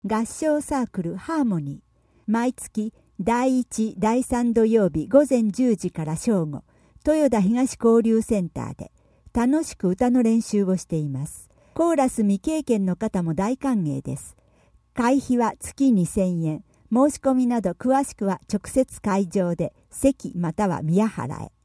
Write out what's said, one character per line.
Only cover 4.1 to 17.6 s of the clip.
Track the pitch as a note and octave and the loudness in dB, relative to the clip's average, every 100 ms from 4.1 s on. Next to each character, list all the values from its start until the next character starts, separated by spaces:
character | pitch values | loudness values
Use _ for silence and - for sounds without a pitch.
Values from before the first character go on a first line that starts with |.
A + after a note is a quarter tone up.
| B3 | 0
三 | B3+ A#3+ A#3+ | 0 0 2
土 | A3+ A3 | 2 4
曜 | A3+ F#3 | 4 2
日 | D#3 D#3 | 0 4
午 | C4 D4 | 4 6
前 | B3 A3 | 2 0
十 | F#3+ B3+ G#3+ | 0 0 0
時 | F3+ | -2
か | - | -6
ら | D#3 D#3+ | -6 -4
正 | - G3+ D#3 | 0 0 -2
午、 | D3 _ _ _ - - | -8 _ _ _ -6 0
豊 | D#4 C#4+ | 2 4
田 | A#3 | 4
東 | F#3 A#3+ C4 - | 2 2 0 2
交 | A#3 A#3 | 4 4
流 | A3+ A3+ | 4 0
セ | A3 G#3 | 0 -2
ン | E3+ | -2
タ | - | -6
ー | A2 - | -10 -10
で | - _ _ _ - | -14 _ _ _ -8
楽 | A#3 B3 D4+ | -2 2 0
し | D#4+ - | -2 -4
く | F#3 | -2
歌 | F3+ B3 | 0 2
の | B3+ | 4
練 | A3+ A3+ | 4 2
習 | - G#3 | 2 0
を | F#3+ F#3 | 2 0
し | |
て | - E3 | -2 -4
い | D3 | -4
ま | C3 D3+ | -6 -8
す。 | - - _ _ - | -12 -20 _ _ -2
コ | E4+ | 0
ー | |
ラ | D#4 C4 | 2 0
ス | - | 2
未 | G#3 G3 | 0 0
経 | - D#4 | -2 -4
験 | - A3 F#3+ | 0 0 0
の | F3 | -2
方 | A3 F#3 | -4 -2
も | E3 | -2
大 | D3+ G3+ C4 | -2 -2 -2
歓 | C#4 A3+ | -2 -2
迎 | D#3 C3+ | -2 -4
で | C3 C3+ | -8 -10
す。 | - - _ _ _ _ _ | -12 -20 _ _ _ _ _
会 | - A#3 C#4 | -2 2 2
費 | - B3 | 2 0
は | A3+ - | 0 -2
月 | - - C4+ | -16 0 2
二 | G#3 E3 | 4 2
千 | - F#3 F3 | 0 0 0
円。 | D#3+ D#3 - _ _ | -2 -4 -10 _ _
申 | A3+ D4 | 2 2
し | - | 2
込 | C4+ | 0
み | B3+ B3 | 2 2
な | A#3+ | 0